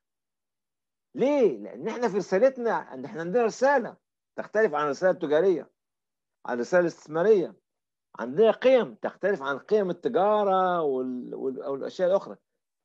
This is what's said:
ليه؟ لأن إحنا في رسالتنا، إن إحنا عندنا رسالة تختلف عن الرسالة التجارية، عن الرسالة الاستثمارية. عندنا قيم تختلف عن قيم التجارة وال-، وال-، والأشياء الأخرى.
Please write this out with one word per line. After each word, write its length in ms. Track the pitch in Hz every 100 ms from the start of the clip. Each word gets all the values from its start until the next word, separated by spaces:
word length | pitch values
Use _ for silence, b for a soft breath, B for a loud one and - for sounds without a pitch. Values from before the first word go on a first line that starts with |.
| _ _ _ _ _ _ _ _ _ _ _
ليه؟ 420 | 131 262 285 202 110
لأن 300 | 101 107 196
إحنا 220 | 220 240
في 80 | 196
رسالتنا، 760 | 175 190 269 262 226 170 -
إن 120 | 131
إحنا 160 | 127 185
عندنا 220 | 170 240
رسالة 540 | 226 - 262 285 170 - _ _ _
تختلف 380 | - - 214 214
عن 120 | 147
الرسالة 260 | 147 135 185
التجارية، 600 | 180 147 151 190 151 - _ _ _ _ _ _ _
عن 100 | -
الرسالة 260 | 123 117 180
الاستثمارية. 760 | 170 - - 160 196 208 123 - _ _ _ _ _ -
عندنا 320 | 120 156 220
قيم 440 | - 254 254 156
تختلف 460 | 107 123 - 190 185
عن 180 | 135 135
قيم 300 | - 214 185
التجارة 920 | 175 143 139 202 214 202 190 185 175
وال-، 540 | 151 131 131 127 117
وال-، 300 | 113 131 123
والأشياء 440 | 135 139 120 - 180
الأخرى. 260 | 196 117 98 _ _ _ _